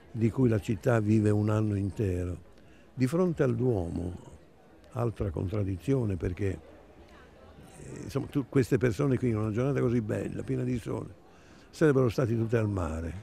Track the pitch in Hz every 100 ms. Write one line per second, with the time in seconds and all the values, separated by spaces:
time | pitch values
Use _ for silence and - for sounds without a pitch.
0 | - 117 110 135 123 107 - 101 131 117
1 | 104 110 104 104 107 107 107 101 98 -
2 | 101 90 90 87 - - - - - -
3 | 127 165 180 160 135 113 127 104 85 87
4 | 90 87 - - - - - - - 120
5 | 117 - 104 98 95 104 98 92 - 135
6 | 110 92 98 87 98 - - - - -
7 | - - - - - - - - - -
8 | - 135 123 143 131 139 120 123 127 101
9 | 147 123 123 107 110 107 139 131 127 120
10 | 107 104 98 104 101 131 123 123 - 113
11 | 98 - - - - - - - 156 135
12 | 123 - 113 117 113 117 107 98 80 80
13 | 82 92